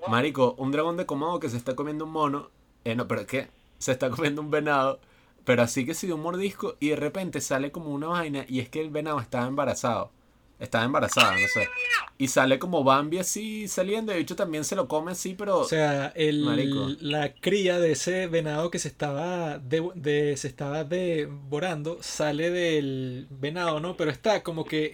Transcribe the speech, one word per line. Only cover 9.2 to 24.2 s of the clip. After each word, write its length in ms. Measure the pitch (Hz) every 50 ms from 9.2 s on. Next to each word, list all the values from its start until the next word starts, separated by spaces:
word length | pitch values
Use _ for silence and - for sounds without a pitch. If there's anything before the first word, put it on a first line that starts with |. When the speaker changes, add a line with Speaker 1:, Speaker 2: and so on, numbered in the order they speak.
Speaker 2:
estaba 260 | 110 - - 123 120
embarazado. 640 | 131 139 147 139 123 101 - - 123 110 95 92 - _ _ _ _ _ _ _ _ _ -
Estaba 260 | 113 - - 117 113
embarazada, 480 | 127 139 135 117 101 - 131 120 101
no 140 | 92 95 98 110
sé. 200 | - 110 98 - - - - - - - - - - -
Y 100 | 135 131
sale 320 | - 147 131 131 135 135
como 240 | 180 180 170 156 131
Bambi 340 | 135 131 139 147 156 170 185
así 480 | 180 - - 208 220 220 214 214 214
saliendo, 460 | - - 196 185 196 208 226 220 214
y 20 | 196
de 40 | 170
hecho 160 | 151 - 180
también 260 | - - 165 156 151 143
se 120 | - 202
lo 100 | 190 -
come 240 | 120 151 156 160 180
así, 240 | 185 185 - 190 185
pero 240 | 185 208 202 185 165
Speaker 3:
O 60 | 131
sea, 480 | - 165 156 151 147 143 139 139 156 -
el, 300 | 170 156 151 147 147 147
Speaker 2:
marico. 420 | 147 147 147 143 139 139 139 135 135 143 -
Speaker 3:
la 340 | - 143 147 151 143 139 -
cría 460 | - - 180 196 208 190 180 175 180
de 100 | 175 160
ese 360 | 143 - - 175 180 185 185 170
venado 420 | 165 165 160 151 147 151 170 170
que 80 | 185 170
se 80 | -
estaba 720 | 143 - - 151 147 139 139 165 180 180 175 170 151 147 147
de-, 320 | 135 123 151 160 165 180 185
de-, 400 | 175 135 147 147 147 151 147 143
se 100 | 139 -
estaba 380 | 135 - - 147 139 143 156 156
devorando 1120 | 139 175 180 185 175 165 156 147 143 143 143 139 135 147 151 180 185 165 151 147 160 175 -
sale 500 | - - - - 151 151 147 147 165 175
del 760 | 175 180 175 165 160 151 143 135 135 131 131 127 123 131 - -
venado, 500 | 139 131 135 147 165 180 175 165 151 151
¿no? 160 | 160 180 175
Pero 160 | - 165 151
está 320 | - -